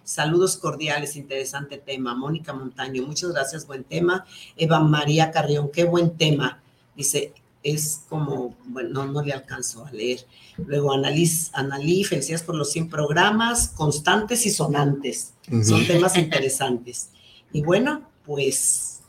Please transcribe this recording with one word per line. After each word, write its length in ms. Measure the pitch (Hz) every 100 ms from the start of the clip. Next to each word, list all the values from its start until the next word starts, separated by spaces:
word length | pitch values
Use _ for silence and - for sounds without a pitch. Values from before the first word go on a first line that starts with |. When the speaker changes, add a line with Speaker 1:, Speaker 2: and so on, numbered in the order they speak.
| -
Speaker 1:
"Saludos 500 | - 151 175 185 -
cordiales, 640 | 160 139 151 147 143 147
interesante 600 | 139 135 135 143 143 143
tema". 380 | - 135 127 123
Mónica 380 | 143 165 151
Montaño, 500 | 135 127 127 131 131 139
"Muchas 280 | 151 180
gracias, 340 | 175 175 160 143
buen 160 | 135
tema". 420 | - 165 175 185 - - - -
Eva 240 | 156 160
María 500 | 156 151 147 160 160
Carrión, 380 | 170 143 147 143
"Qué 140 | 170
buen 320 | 175 170 165 -
tema". 460 | 151 139 127 - _ _ _ -
Dice, 380 | 139 143 - - _ _
es 420 | 143 151 151 - -
como, 480 | 156 143 131 123 -
bueno, 400 | 127 127 117 139
no, 80 | 139
no 100 | 147
le 120 | 143
alcanzo 520 | 131 - 131 - 113 -
a 60 |
leer. 340 | 107 120 123 - - - - -
Luego, 280 | 147 143
Analí, 360 | 135 143 151 165 - -
Analí, 540 | - 139 139 151 185 196
"Felicidades 380 | 147 - 165
por 120 | - 156
los 160 | -
cien 160 | 165 160
programas, 800 | 151 147 160 190 220 233 233 - -
constantes 720 | 151 151 175 208 214 240 208
y 40 |
sonantes". 840 | - 151 147 143 139 127 - - _ -
Speaker 2:
Ujú. 100 | 117 107
Speaker 1:
Son 200 | 107 -
temas 300 | 175 180 185
interesantes. 920 | 156 143 135 - 131 120 123 - - _ _ - _
Y 100 | 151
bueno, 480 | 151 196 277 302 - _ 147
pues, 760 | 143 135 - - - - -